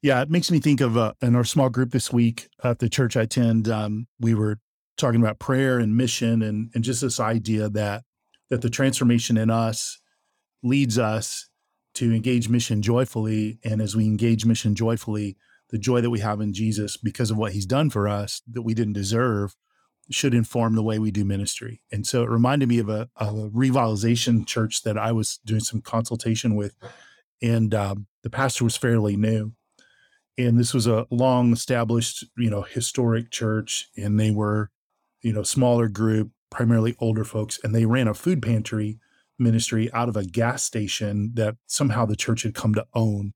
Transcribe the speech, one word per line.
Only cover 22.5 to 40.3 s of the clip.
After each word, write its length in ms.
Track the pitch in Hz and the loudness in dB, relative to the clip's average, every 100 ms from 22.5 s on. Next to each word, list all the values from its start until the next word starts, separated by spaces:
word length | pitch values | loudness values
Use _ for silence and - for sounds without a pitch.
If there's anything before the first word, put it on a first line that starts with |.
| 143 131 | 4 2
me 100 | 117 | 2
of 100 | 107 | 0
a, 200 | 107 120 - | -4 -6 -6
a 100 | 107 | -4
revitalization 1200 | 107 107 110 131 131 113 107 117 120 127 117 - | -4 -4 0 2 4 2 2 2 2 4 2 2
church 360 | - 110 - | -2 -2 -2
that 140 | - 107 | -4 -2
I 140 | 110 | 0
was 260 | 113 107 - | 0 -2 -6
doing 160 | 110 110 | -4 -2
some 200 | 110 110 | -2 -6
consultation 760 | - 113 113 117 117 113 120 104 | -4 -4 -2 -4 -2 -2 0 -2
with. 180 | 101 _ - - - _ _ _ | -4 _ -20 -20 -20 _ _ _
And, 320 | 120 113 110 | 0 2 2
um, 320 | 107 101 98 101 _ | 0 -2 -4 -10 _
the 80 | 123 | -10
pastor 340 | 127 135 - | -2 -2 0
was 120 | 117 - | -2 0
fairly 400 | 127 117 107 101 | 2 2 2 0
new. 360 | 107 110 107 117 _ _ _ _ _ _ _ - | 0 0 -4 -12 _ _ _ _ _ _ _ -2
And 200 | 123 117 | 2 4
this 140 | 120 | 4
was 120 | 135 113 | 2 2
a 200 | 110 - | 0 0
long 420 | 120 131 123 123 | 0 2 4 4
established, 720 | 117 - 123 113 120 117 - - - | 2 0 -2 0 0 -2 -8 -14 -4
you 140 | 117 | -2
know, 120 | 101 | -2
historic 680 | 95 - 117 - 120 113 117 | -6 -6 -6 -2 0 0 -4
church. 580 | - 113 110 107 - - - | -6 -2 -2 -4 -8 -10 -8
And 220 | 101 104 | -2 2
they 120 | 110 | 2
were, 400 | 104 104 107 104 _ _ _ _ _ | 0 0 -2 -4 _ _ _ _ _
you 100 | 117 | -4
know, 100 | 107 | -2
smaller 460 | 101 - 127 120 113 | -2 2 2 4 2
group, 420 | 101 110 107 107 _ _ | 0 0 2 -2 _ _
primarily 460 | - 117 117 113 117 | -2 2 4 2 0
older 260 | 117 110 | -2 -2
folks. 360 | 107 110 107 - | -2 -6 -6 -6
And 120 | - | -2
they 100 | 113 113 | 2 2
ran 220 | 123 117 | 2 2
a 60 | |
food 280 | 104 175 175 | 0 0 0
pantry 560 | 110 117 110 110 107 107 _ _ _ _ | 0 -2 -2 -4 -4 -8 _ _ _ _
ministry 540 | 120 113 113 113 113 | 2 2 2 -2 0
out 160 | 117 120 | -2 -2
of 80 | 107 | -2
a 80 | |
gas 380 | 95 | -4